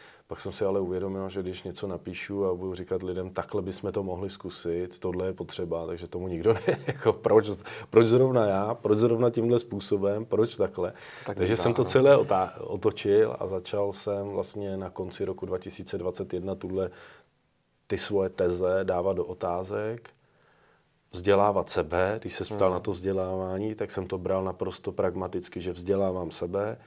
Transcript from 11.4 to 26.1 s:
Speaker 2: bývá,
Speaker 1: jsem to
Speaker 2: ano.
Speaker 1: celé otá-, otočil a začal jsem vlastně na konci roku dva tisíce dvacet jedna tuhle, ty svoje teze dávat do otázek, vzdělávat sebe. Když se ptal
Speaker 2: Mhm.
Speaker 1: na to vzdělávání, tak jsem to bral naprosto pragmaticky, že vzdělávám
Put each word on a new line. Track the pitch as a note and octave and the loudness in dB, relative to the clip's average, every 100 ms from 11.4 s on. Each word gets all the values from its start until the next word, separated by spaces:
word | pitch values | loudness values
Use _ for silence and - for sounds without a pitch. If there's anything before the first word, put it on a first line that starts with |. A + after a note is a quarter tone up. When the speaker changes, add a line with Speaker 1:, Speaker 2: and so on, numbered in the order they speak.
| F#2 | 2
Speaker 2:
bývá, | A2+ | 2
Speaker 1:
jsem | A#2+ | 2
to | A#2 | 2
Speaker 2:
ano. | A#2 | 4
Speaker 1:
celé | C3 C3+ C3+ | 6 8 8
otá-, | G#2+ F#2+ F#2 - | 6 2 0 -4
otočil | - F#2+ G#2+ - G2+ G#2 A2 - | -8 -2 0 0 4 4 4 0
a | F#2+ | -4
začal | F#2 - G2+ G2+ | -6 -4 -2 -2
jsem | G2 G#2+ G2+ G2+ | -4 -4 -4 -4
vlastně | G2 F#2+ G#2 G2 F#2+ | -4 -6 -6 -6 -6
na | F#2 | -6
konci | - F2+ - | -8 -8 -4
roku | F#2+ F#2 F2+ | -6 -6 -6
dva | F#2 | -6
tisíce | F#2 - F2 F#2+ | -6 -14 -8 -6
dvacet | F2+ F2+ F#2+ | -4 -4 -4
jedna | - F#2+ | -6 -4
tuhle, | F#3+ F2+ F#2+ F#2 - - - _ _ _ _ _ _ - | -6 -4 -2 -4 -6 -20 -20 _ _ _ _ _ _ -6
ty | F#2+ | -4
svoje | - G2+ F#2+ | 0 0 2
teze | - F2+ F2+ F#2 F#2+ | 2 0 2 2 2
dávat | F#2 F2 F#2+ | 0 0 0
do | F2+ | 0
otázek, | E2+ F#2 F2+ F2 F#2+ G#2 G#2+ A2+ - _ _ _ _ _ _ _ _ _ _ | -2 -4 -4 -4 -4 -6 -6 -8 -12 _ _ _ _ _ _ _ _ _ _
vzdělávat | F2+ F#2+ G2 G#2 F#2+ F2 | -2 6 6 6 4 0
sebe. | F#2 D#2+ F2 F#2 A2 | -2 0 2 2 0
Když | G2 | -6
se | - | -8
ptal | F#2 G#2 F#2+ | -4 2 2
Speaker 2:
Mhm. | |
Speaker 1:
na | F2+ | 2
to | G#2 | -2
vzdělávání, | F2+ F#2+ F#2+ F#2 F#2+ F#2 F#2+ A2 | -4 -2 -2 -2 -4 -4 -4 -4
tak | G#2 G2+ | -4 -6
jsem | G2 F#2 | -6 -4
to | F#2+ | -4
bral | F2+ F#2+ | 0 0
naprosto | F#2 F2+ F#2 - G2+ | 0 -4 -6 -6 -6
pragmaticky, | F2+ F#2 F#2+ F2+ F#2 - F2+ | -2 0 0 -4 -6 -8 -8
že | F2+ | -8
vzdělávám | E2+ F2+ G2 F#2+ | -4 0 2 2